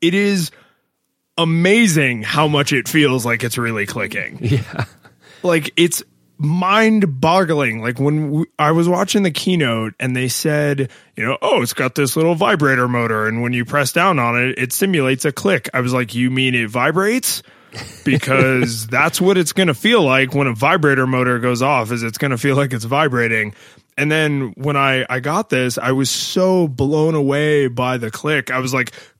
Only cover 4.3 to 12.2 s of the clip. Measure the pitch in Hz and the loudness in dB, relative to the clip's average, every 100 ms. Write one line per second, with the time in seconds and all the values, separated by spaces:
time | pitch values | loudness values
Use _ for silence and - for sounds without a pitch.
4.3 | - 113 110 - - 104 _ - _ - | -6 -2 -2 -2 -8 -8 _ -20 _ -20
5.3 | - 180 165 143 - 170 - - _ _ | -6 0 0 0 0 0 0 -10 _ _
6.3 | - 151 175 185 214 220 220 190 131 160 | -6 -2 0 2 4 4 4 2 2 2
7.3 | 185 170 151 123 113 117 120 143 151 151 | 4 2 0 0 -2 -4 -2 0 0 0
8.3 | 151 165 - 151 165 170 180 196 208 190 | -2 -4 0 2 2 2 0 0 0 0
9.3 | 143 190 175 131 113 110 - 127 127 127 | 0 0 0 0 -2 -4 -4 -4 -2 -4
10.3 | - 160 147 147 139 127 - _ - 113 | -2 -2 0 0 -2 -4 -8 _ -6 -4
11.3 | - - 202 120 - 127 151 135 160 | -2 -2 -2 -2 -4 -4 -2 -2 0